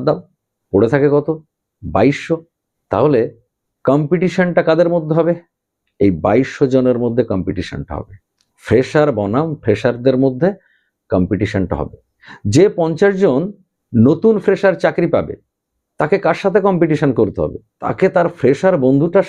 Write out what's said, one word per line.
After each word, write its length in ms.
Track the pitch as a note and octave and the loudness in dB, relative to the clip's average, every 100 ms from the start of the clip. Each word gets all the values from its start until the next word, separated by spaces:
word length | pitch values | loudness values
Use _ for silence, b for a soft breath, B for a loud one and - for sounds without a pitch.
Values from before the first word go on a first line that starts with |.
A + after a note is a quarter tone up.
দাও, 140 | C3 F3 - _ _ _ _ | -2 -4 -8 _ _ _ _
পড়ে 160 | G2 A2+ | 0 2
থাকে 200 | C#3 C#3+ | 2 2
কত? 180 | C#3+ C#3+ D#3+ - _ _ _ | 0 -2 -8 -10 _ _ _
বাইশশো। 540 | E2 F2+ B2 C#3 - - - _ _ _ _ | -6 0 0 0 -6 -8 -8 _ _ _ _
তাহলে 300 | G2 C#3+ B2+ A#2 - _ _ _ _ | 0 2 2 -2 -8 _ _ _ _
কম্পিটিশনটা 800 | - C#3+ D3 F3 F3+ F3+ F3+ E3+ | -2 0 0 -2 -2 -2 0 0
কাদের 260 | E3 D#3+ E3+ | 0 2 2
মধ্যে 260 | E3+ D#3 | 0 -2
হবে? 200 | D#3+ E3 F3 - _ _ _ _ _ | 0 0 -2 -8 _ _ _ _ _
এই 100 | G2+ D#2+ | 0 0
বাইশশো 440 | G2+ A2+ C3+ - C3+ | 0 0 0 -2 0
জনের 320 | C3 B2+ A#2+ | 2 0 0
মধ্যে 240 | A#2+ A#2 | -2 -2
কম্পিটিশনটা 680 | A#2 G2 F2+ - - - - | -2 -4 -4 -6 -8 -10 -10
হবে। 200 | D2 - - _ _ _ _ | -10 -12 -18 _ _ _ _
ফ্রেশার 440 | - A#2+ C3 D#3 D3 | 0 0 2 2 0
বনাম 360 | G#2+ G2+ B2 E3 D3 | 0 -2 -2 -4 -6
ফ্রেশারদের 560 | - G2+ B2 A#2+ B2+ B2+ | -2 -2 -2 0 0 2
মধ্যে 300 | C3+ B2+ F3 G3 _ _ _ _ _ | 0 0 -2 -4 _ _ _ _ _
কম্পিটিশনটা 640 | F#2 F2+ G2 G2+ G2+ F2+ D2 | -2 0 -2 -2 -4 -4 -4
হবে। 200 | D2 - _ _ B B | -6 -12 _ _ B B
যে 200 | G#2 A#2 - | 0 2 2
পঞ্চাশ 440 | - D#3+ D#3+ G3+ F#3+ | 2 -4 0 0 2
জন 240 | F#3+ B2+ F#3 - _ _ _ | 2 0 -2 -10 _ _ _
নতুন 420 | A#2 A#2+ D#3+ A3+ G#3 | 2 4 4 2 2
ফ্রেশার 360 | - F#3 G3 | 0 2 0
চাকরি 340 | E3+ E3+ D#3+ E3+ | 0 -2 0 0
পাবে, 260 | A#2+ D2+ - _ _ _ _ _ _ | 0 -2 -10 _ _ _ _ _ _
তাকে 160 | D#3 F#3+ | -2 0
কার 200 | D#3+ E3 | 0 -2
সাথে 160 | G3 G3+ | 0 0
কম্পিটিশন 500 | G3 F3+ E3 D3+ D3 | 0 2 0 2 0
করতে 260 | A2+ G#2 F2+ | 0 0 -2
হবে? 180 | D2+ - - _ | -6 -6 -18 _
তাকে 260 | A#2+ A#2+ F#3 | -8 -2 0
তার 200 | F#3 E3+ | 2 0
ফ্রেশার 460 | - B2+ C#3 F#3+ F3 | 0 0 2 2 2
বন্ধুটার 480 | B2+ C#3 E3+ F#3+ | 2 2 2 0